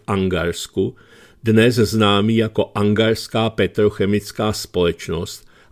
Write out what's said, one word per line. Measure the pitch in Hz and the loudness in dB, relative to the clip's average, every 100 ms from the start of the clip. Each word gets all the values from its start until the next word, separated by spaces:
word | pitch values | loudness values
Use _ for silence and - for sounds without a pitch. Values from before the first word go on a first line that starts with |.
| - | -6
Angarsku, | 98 95 87 85 - - 98 110 - _ - - _ | -2 -2 -2 -4 -6 -8 -4 -4 -6 _ -20 -20 _
dnes | 113 110 120 117 | 2 4 4 2
známý | 104 110 104 101 110 113 | 0 2 2 4 2 0
jako | 107 - - 104 | 0 -2 -4 0
Angarská | 104 107 113 110 - 113 113 | 0 2 2 0 -4 -2 -2
petrochemická | - 95 - 104 - 98 104 - - 107 | 0 -2 2 0 2 -2 -2 -4 -6 -4
společnost, | - - 90 85 - - 82 95 - - _ _ | -4 -6 -2 -2 -2 -8 -8 -8 -14 -20 _ _